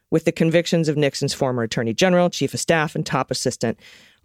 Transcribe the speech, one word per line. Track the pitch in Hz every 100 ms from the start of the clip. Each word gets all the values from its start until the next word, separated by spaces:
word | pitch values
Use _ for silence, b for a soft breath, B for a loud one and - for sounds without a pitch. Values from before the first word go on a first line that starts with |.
| -
with | 160
the | -
convictions | - 165 170 - 170 160
of | 151
Nixon's | 139 - 139
former | - 135 123
attorney | 113 - 117
general, | 110 185 175 175
chief | - 139
of | -
staff, | - 165 151
and | - -
top | 139 -
assistant | - 127 - 117 110 b b b b